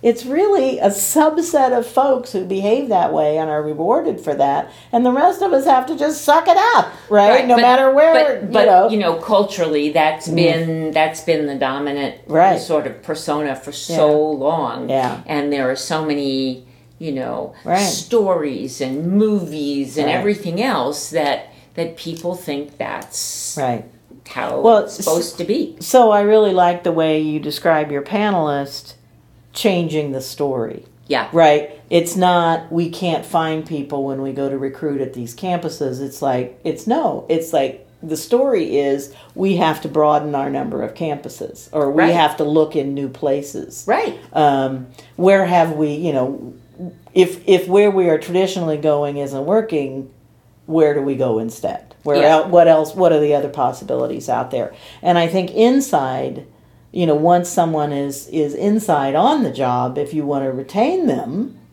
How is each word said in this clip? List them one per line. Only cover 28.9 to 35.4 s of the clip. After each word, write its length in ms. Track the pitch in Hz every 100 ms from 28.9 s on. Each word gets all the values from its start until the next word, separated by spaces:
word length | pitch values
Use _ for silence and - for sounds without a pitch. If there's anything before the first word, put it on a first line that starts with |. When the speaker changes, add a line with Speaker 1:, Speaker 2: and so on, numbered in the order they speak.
| - _ _ _ _ _
Speaker 1:
changing 600 | - 220 180 165 156 147
the 80 | 131
story. 640 | - - 143 131 113 - - _ -
Speaker 2:
Yeah. 180 | 135 -
Speaker 1:
Right? 380 | 165 160 151 147 - -
It's 240 | 170 165 185
not, 540 | 180 175 165 165 -
"We 180 | 165 170
can't 360 | 170 180 156
find 420 | - 170 160 160 156
people 380 | 156 143 143
when 180 | 139 135
we 80 | 135
go 160 | 131 139
to 80 | 139
recruit 440 | 135 135 156 143
at 120 | 131
these 220 | 123 117
campuses." 680 | -